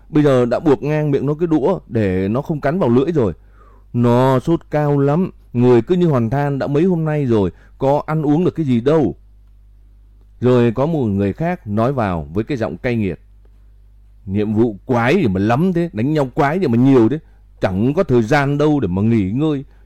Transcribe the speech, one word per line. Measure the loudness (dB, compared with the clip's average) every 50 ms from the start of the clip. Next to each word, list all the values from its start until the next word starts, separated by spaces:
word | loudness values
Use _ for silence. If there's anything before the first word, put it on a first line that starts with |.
| -14 -2
Bây | 0 2 2
giờ | 4 4 2 2
đã | 2 0 0
buộc | 2 2 0 2
ngang | 0 -4 -2 -2 0 0
miệng | 0 0 -2
nó | -2 -4
cái | -2 -2
đũa | 0 0 0 0 0 -2 -2 -6 -6
để | -4 -2 0 0 0 -2 -2 -2
nó | -2 -4
không | -4 -6 -8 -4
cắn | -4 -4 -2 0
vào | 0 2
lưỡi | 2 2 2 0
rồi. | 0 0 -2 -2 -4 -8 -16 -20 -20 -20 -20 -20 -20 -20 -20 -8
Nó | -4 0 2 2 2 2 2 2 2 0
sốt | 0 -2 -2 -4 -4 -4
cao | -4 -2 0 0 0 2
lắm. | 2 2 0 0 -2 -4 -6 -16 -20 -8
Người | -2 2 4 4 4 4
cứ | 4 2 0
như | 2 2
hoàn | 2 2 0 0 0
than | -2 -2 -2 -2 -2 -4
đã | -4
mấy | -2 0 0 2
hôm | 2 0 0 -2
nay | -2 -2 -2 0
rồi. | 0 2 2 2 0 -4 -8 -20 -20 -10 -4
Có | -2 0 0 0 -2
ăn | -4 -4 -2
uống | 0 0 0 2 0
được | -2 -2
cái | -2 -2
gì | 0 0 0
đâu. | 2 2 2 2 2 0 -2 -6 -16 -20 -20 -20 -20 -20 -20 -20 -20 -20 -20 -20 -20 -20 -20 -20 -20 -20 -20 -20 -20 -20 -10 -2
Rồi | 0 2 4 4 2 2
có | 0 0 -2
một | -2 -2 -2 -2
người | -2 0 0 0 -2
khác | -2 -4 -4 -4 -4 -6 -8
nói | -6 -2 -2 -2 0
vào | 0 -2 -2 -2 -2 -4 -6 -6
với | -6 -6 -4
cái | -4 -4
giọng | -6 -6 -6 -8
cay | -8 -6 -4 -4
nghiệt. | -2 -2 -4 -6 -8 -14 -20 -20 -20 -20 -20 -20 -20 -20 -20 -20 -20 -20 -20 -20 -20 -20 -20 -20 -18 -12
"Nhiệm | -6 -4 -2 -2 0 0
vụ | 0 0 0 -2 -8 -6
quái | -4 -2 0 2 2 2
gì | 2 2 0
mà | 0 0
lắm | 0 0 0 0 0 0
thế, | 0 -2 -4 -4
đánh | -4 -4 -2 -2
nhau | 0 -2 -2 -2 -2
quái | -2 -2 0 0 -2
gì | 0
mà | 0 2 4
nhiều | 4 6 6 6 4 2
thế. | 0 -4 -10 -14 -20 -20 -20 -20 -10 -4
Chẳng | -4 -2 -2 0 -2 0 0
có | -2
thời | 0 2 2 2
gian | 2 2 0 0 0 0 0 0
đâu | 0 2 2 0
để | 0 -2
mà | -2 0
nghỉ | 0 2 2 2 0 0
ngơi. | -2 -2 -2 -2 -4 -4 -8 -12 -20 -20 -20